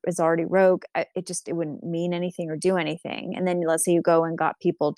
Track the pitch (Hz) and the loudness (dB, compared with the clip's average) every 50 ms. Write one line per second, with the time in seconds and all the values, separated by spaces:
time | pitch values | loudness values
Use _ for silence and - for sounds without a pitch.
0 | - 185 175 185 165 160 165 165 165 - 175 190 190 185 185 180 - - - 180 | -4 -4 -2 0 2 2 2 2 0 2 4 4 6 6 4 2 0 -4 -4 -4
1 | 170 - _ 185 180 - 175 - - - 170 170 165 151 139 - - 170 170 165 | -4 -4 _ -10 -8 -8 -8 -8 -8 -6 -4 -4 -4 -6 -8 -8 -8 -6 -4 -2
2 | 175 175 175 170 180 180 - - 175 160 156 151 - 185 185 175 165 151 156 175 | -2 -2 -2 -2 -4 -4 -4 -6 -6 -6 -6 -2 0 0 0 0 0 -2 -4 -6
3 | - - - - - - - - 185 180 180 175 170 160 160 160 - 180 175 170 | -8 -10 -10 -8 -8 -8 -4 -2 -2 0 0 0 0 0 0 2 2 2 2 4
4 | 165 175 165 165 165 165 165 156 160 156 - - - 175 160 - 151 147 - | 4 4 4 4 4 2 0 -2 -2 -2 -2 0 -2 -2 0 0 0 -2 -2